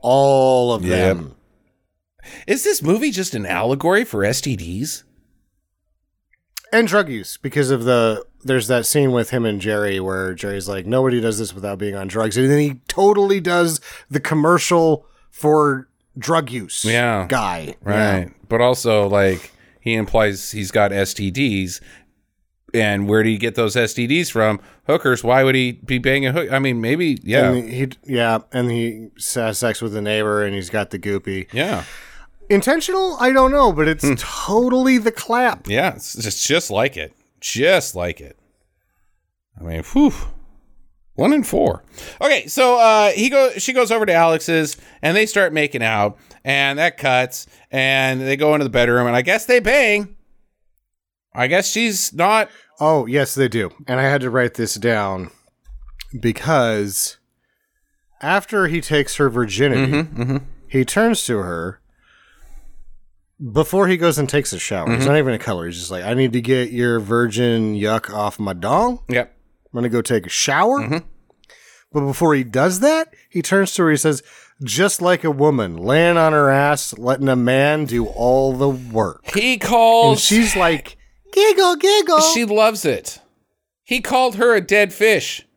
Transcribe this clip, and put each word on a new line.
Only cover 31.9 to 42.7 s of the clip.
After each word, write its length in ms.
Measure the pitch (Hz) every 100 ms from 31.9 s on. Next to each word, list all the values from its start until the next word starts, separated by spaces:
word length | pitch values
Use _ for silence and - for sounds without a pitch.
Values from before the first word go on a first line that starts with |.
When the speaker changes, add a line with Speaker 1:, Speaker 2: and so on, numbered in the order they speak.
| - - - - - -
Speaker 1:
Intentional? 640 | 202 220 320 311 381 381 302
I 140 | 247
don't 180 | 269 262
know, 220 | 285 262
but 160 | 156 156
it's 160 | 156 135
Speaker 2:
Hmm. 80 | 127
Speaker 1:
totally 800 | - - - 208 247 254 262 254
the 120 | 220
clap. 560 | 226 - 233 247 - -
Speaker 2:
Yeah, 280 | - 180
it's 180 | 135 -
just, 320 | - 107 - -
just 240 | 156 -
like 240 | 104 135 92
it. 160 | 76 _ _ _
Just 540 | - 113 147 185 - 92
like 240 | 87 -
it. 160 | 71 _ _ _ _ _ _ _ _ _ _ _ _ -
I 40 |
mean, 180 | 82 82
whew. 300 | - 269 294 - - - - - _ - - _ _
One 180 | - 147
in 100 | 302
four. 380 | 233 - - - _ - - -
Okay, 260 | 277 277 -
so, 320 | - 254